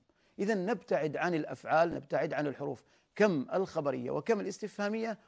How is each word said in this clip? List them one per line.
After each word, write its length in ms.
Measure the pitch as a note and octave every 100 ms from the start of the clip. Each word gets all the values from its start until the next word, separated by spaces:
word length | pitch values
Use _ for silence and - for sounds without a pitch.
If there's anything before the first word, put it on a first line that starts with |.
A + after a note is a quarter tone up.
| _ _ _ -
إذن 280 | G3+ G#3 F3+
نبتعد 500 | G#3+ - F3 D3+ C#3
عن 180 | E3+
الأفعال، 600 | D#3+ - - A2 D#3 E3+
نبتعد 380 | C#3 C3+ D3 D#3
عن 140 | C#3+ D3
الحروف. 380 | B2+ C#3+ B2 - _ _ -
كم 300 | G#3 D3+ A#2+
الخبرية 560 | F3+ F#3+ E3 C#3+ B2+ B2
وكم 300 | C#3+ - G#3+
الاستفهامية 800 | F#3 - G#3 - G3+ A3 A3+ G#3